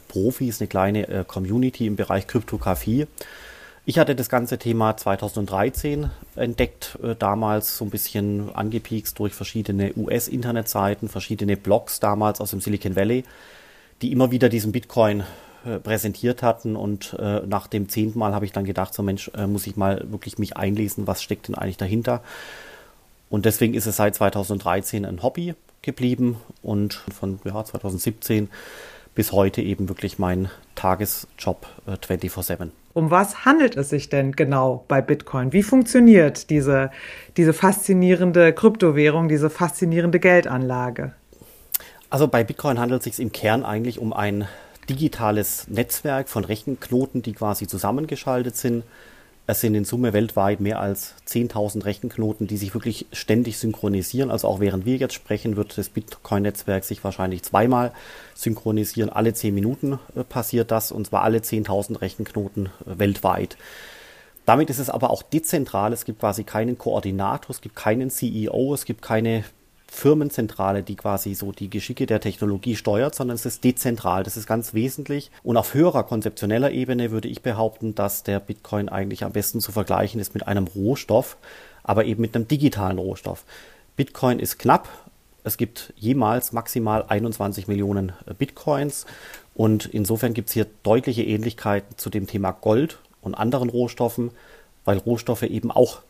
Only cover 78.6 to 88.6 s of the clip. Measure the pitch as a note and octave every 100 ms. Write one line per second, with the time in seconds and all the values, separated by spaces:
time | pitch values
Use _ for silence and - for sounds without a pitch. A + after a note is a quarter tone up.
78.6 | - G#2 G2+ F#2+ G2 G2+ G2+ G#2 - A2+
79.6 | G#2 G#2 F#2+ F#2+ G2+ A2+ G2 G2+ - G2+
80.6 | F#2 G2 G2+ C#3 - A2 - - - -
81.6 | - - - G#2 A2+ G#2+ A2+ A#2 A2 D3
82.6 | C#3+ G#2 F#2+ F#2 F#2 F#2+ F#2+ F2 - -
83.6 | - - _ - C#3 - B2+ A#2+ - -
84.6 | A#2 E3+ - - - _ _ _ A2+ -
85.6 | A#2+ - - - A2 C3+ G#2+ A#2+ - A#2
86.6 | - B2+ A2 A2 - G#2 A2+ - G2+ F#2+
87.6 | F#2 G2+ G2+ G2+ F#2 F2+ - F#2+ C#3 -